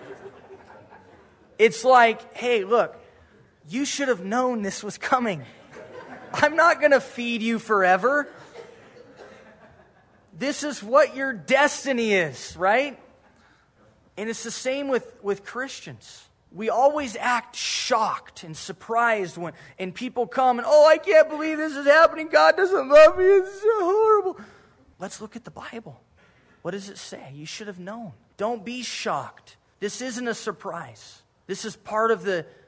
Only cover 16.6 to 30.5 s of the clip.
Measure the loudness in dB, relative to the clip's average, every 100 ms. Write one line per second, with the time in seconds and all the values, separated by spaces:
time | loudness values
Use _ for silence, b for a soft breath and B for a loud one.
16.6 | -4 2 4 2 -6 -4 -2 -2 -4 -10
17.6 | -8 -6 -2 0 -2 -6 -12 -18 -16 -14
18.6 | -14 -14 -4 0 0 0 -4 -8 -12 B
19.6 | B B -10 -8 -8 -6 -4 0 2 0
20.6 | 4 6 8 6 4 4 4 0 -6 -4
21.6 | -6 -2 4 6 6 4 0 4 6 4
22.6 | 2 0 6 10 10 8 4 4 2 -2
23.6 | 0 0 0 2 4 2 0 -8 -20 B
24.6 | B B B -16 -14 -14 -16 -16 -18 -18
25.6 | -16 -16 -18 -20 _ _ b b b b
26.6 | -10 -10 -12 -18 -16 -16 -18 -18 -16 -14
27.6 | -14 -14 -14 -14 -16 -18 _ -6 -6 -6
28.6 | -10 -10 -10 -8 -4 -4 -6 -16 _ _
29.6 | _ -10 -10 -8 -10 -6 -6 -6 -8